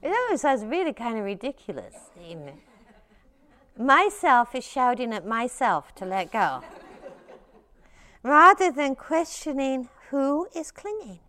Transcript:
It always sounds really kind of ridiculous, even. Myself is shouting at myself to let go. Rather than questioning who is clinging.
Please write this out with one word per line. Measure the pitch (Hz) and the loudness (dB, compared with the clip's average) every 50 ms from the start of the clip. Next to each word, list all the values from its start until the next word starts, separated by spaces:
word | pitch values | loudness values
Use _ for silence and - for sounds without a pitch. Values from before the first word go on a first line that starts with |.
| - | -4
It | 277 | -2
always | 370 466 - 494 415 277 - | -2 -2 0 0 -2 0 2
sounds | 302 269 247 214 | 0 0 0 -2
really | 214 277 349 370 330 247 | -4 -4 -2 -2 -2 -4
kind | - 233 240 226 220 | -6 -6 -6 -6 -4
of | 208 | -4
ridiculous, | 196 202 190 208 262 277 - - - 185 131 92 98 - - - - _ - 175 | -6 -8 -6 -8 -10 -10 -10 -12 -12 -12 -12 -12 -14 -18 -20 -20 -20 _ -20 -18
even. | 170 170 165 147 143 139 147 _ _ _ _ - _ - - _ _ _ _ _ _ _ _ _ _ _ _ _ _ _ - | -16 -16 -16 -16 -16 -18 -20 _ _ _ _ -20 _ -20 -20 _ _ _ _ _ _ _ _ _ _ _ _ _ _ _ -6
Myself | 226 262 269 302 381 415 415 - - 339 262 240 240 - - | 2 4 4 6 4 2 0 0 2 4 6 6 4 2 -2
is | 254 240 | -8 -8
shouting | - - 277 254 247 247 226 247 233 226 | -6 -4 0 2 2 2 0 -2 -6 -6
at | 208 160 | -8 -6
myself | 196 226 226 233 247 - - 269 233 185 151 - - - | -4 -4 -4 -4 -4 -4 -2 0 0 0 0 -2 -6 -16
to | - 190 | -12 -10
let | 185 190 190 180 165 | -6 -4 -4 -4 -4
go. | - 226 196 160 131 127 - - - - - - - - - - - - - - - - - _ _ - _ _ _ _ _ _ - - - - - _ _ | -2 0 0 0 0 -4 -10 -14 -20 -20 -20 -20 -20 -20 -20 -20 -20 -20 -20 -20 -20 -20 -20 _ _ -20 _ _ _ _ _ _ -20 -20 -20 -20 -20 _ _
Rather | 240 285 302 320 359 403 392 370 359 | 4 6 10 10 10 8 8 4 0
than | 269 262 294 277 269 | 0 0 -2 -2 -2
questioning | - - - 311 320 339 320 - - - 311 285 269 269 269 269 262 254 240 _ - - - | -6 -6 -2 0 0 0 -2 -6 -10 -8 -6 -4 -4 -2 -2 -2 -4 -6 -10 _ -20 -16 -6
who | - 277 269 269 285 302 349 415 _ | -2 0 0 0 0 -2 -2 -6 _
is | 370 311 - | -10 -12 -12
clinging. | - - - 403 415 427 381 226 185 170 _ | -14 -14 -12 -10 -10 -10 -10 -12 -18 -20 _